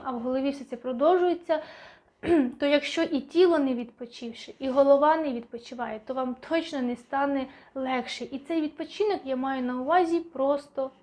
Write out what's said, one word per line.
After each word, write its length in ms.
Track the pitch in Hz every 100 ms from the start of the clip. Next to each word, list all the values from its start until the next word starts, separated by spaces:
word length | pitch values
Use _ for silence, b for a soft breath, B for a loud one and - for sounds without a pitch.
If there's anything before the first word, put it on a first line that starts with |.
а 80 | 269
в 80 | 240
голові 300 | 247 262 277
все 140 | 277
це 140 | 247 233
продовжується, 880 | 254 240 302 359 359 349 - 311 B B B B _ _
<clears throat> 380 | - 330 247 -
то 60 | 285
якщо 380 | 294 285 -
і 180 | 330 285
тіло 380 | 269 330 359 320
не 140 | 269
відпочивше, 800 | 247 233 - 240 - 233 226 - -
і 100 | 269
голова 480 | 262 277 277 302 320
не 160 | 302
відпочиває, 680 | 240 - 233 - 247 240 214 -
то 80 |
вам 220 | 262 254 240 -
точно 320 | 320 330 285
не 140 | 247 240
стане 520 | - 277 277 277 262 B B 269
легше. 500 | 262 254 240 - 233
І 80 | 269
цей 220 | - 330
відпочинок, 580 | 302 - 320 - 415 381 269
я 100 | 254
маю 280 | 269 262
на 180 | 247 254
увазі 380 | 262 359 330 339
просто 720 | 339 - 269 285 - - 269 -